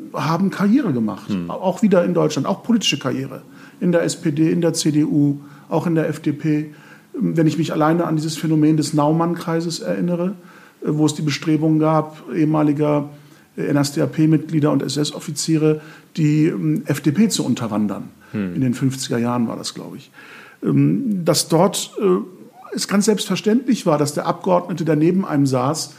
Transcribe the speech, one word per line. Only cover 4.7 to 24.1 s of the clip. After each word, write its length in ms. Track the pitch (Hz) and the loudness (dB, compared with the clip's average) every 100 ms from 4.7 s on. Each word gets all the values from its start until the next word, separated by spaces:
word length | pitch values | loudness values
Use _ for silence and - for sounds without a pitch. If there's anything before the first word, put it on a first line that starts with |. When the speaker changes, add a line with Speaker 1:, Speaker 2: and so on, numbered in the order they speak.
Speaker 1:
C 180 | 165 160 | 0 0
D 120 | 143 | 2
U, 340 | 156 156 143 143 - - - | 2 4 2 0 -6 -20 -4
auch 180 | 160 175 | -2 0
in 80 | |
der 140 | 160 156 | 0 0
F 120 | 151 | -2
D 120 | 156 | -4
P. 260 | 143 160 151 151 - - - _ | -2 0 -2 -2 -10 -20 -20 _
Ähm, 220 | 285 180 165 | -4 -2 2
wenn 100 | 156 | 2
ich 120 | 147 | 2
mich 140 | 151 | -2
alleine 320 | 160 151 170 | 0 2 2
an 120 | 160 160 | 0 -2
dieses 200 | 156 - | -4 -4
Phänomen 400 | 160 156 151 156 | 0 2 4 2
des 180 | 147 | 0
Naumann-Kreises 840 | 147 147 160 170 165 170 165 170 160 | 2 2 2 0 -2 -4 -4 -4 -6
erinnere, 540 | - 175 175 175 180 202 - - - _ | -6 -2 -2 -2 -4 -6 -14 -20 -20 _
äh, 60 | - | -4
wo 180 | 151 151 | 0 0
es 80 | |
die 80 | 147 | 0
Bestrebung 560 | 151 135 165 156 160 156 | -4 -2 -2 0 2 2
gab, 440 | 156 156 156 - - | 2 2 -2 -8 -6
ehemaliger, 760 | - 151 156 151 143 147 147 143 - - - _ - | -2 0 2 2 2 0 0 -2 -10 -20 -20 _ -8
äh, 100 | - | -2
N 100 | 202 | 0
S 160 | 139 | 0
D 100 | 160 | -2
A 40 | 139 | -2
P-Mitglieder 640 | 147 156 156 151 160 147 | 2 2 2 0 0 0
und 120 | 143 | 0
S-S-Offiziere, 960 | - 139 147 - - 143 - 160 156 151 - - - - | -2 -2 -4 -6 -10 -6 -2 2 2 0 -4 -20 -10 -2
die, 300 | 151 151 156 | 2 4 2
ähm, 360 | 202 156 151 - | 0 -2 -2 -2
F 140 | 139 | -2
D 120 | - | 0
P 160 | 139 220 | 2 2
zu 160 | - | 0
unterwandern. 640 | 147 117 113 104 104 101 - - - | -2 -2 -2 -2 -2 -4 -12 -18 -10
Speaker 2:
Hm. 220 | 107 95 | -6 -4
Speaker 1:
In 60 | 87 | -2
den 140 | 131 | -2
fünfziger 440 | 117 135 135 - 123 | 0 -2 -2 -4 -2
Jahren 300 | 117 123 113 | -2 -2 -2
war 80 | 85 | -6
das, 180 | - | -10
glaub 220 | - 85 85 | -12 -14 -16
ich. 140 | - - - - - - | -18 -20 -20 -20 -20 -8
Ähm, 600 | 214 139 143 190 269 196 | -2 2 2 0 -2 -2
dass 240 | 165 151 - | 0 0 2
dort, 440 | 165 190 - - - | 2 2 0 -8 -2
äh, 180 | 202 185 247 - - - - | 0 0 -2 -14 -20 -20 -12
es 140 | 277 - | -8 -2
ganz 200 | 196 208 | 0 2
selbstverständlich 800 | 202 - 185 214 233 269 226 175 | 0 -2 -2 2 2 2 0 2
war, 120 | 147 | 2
dass 160 | 143 | 0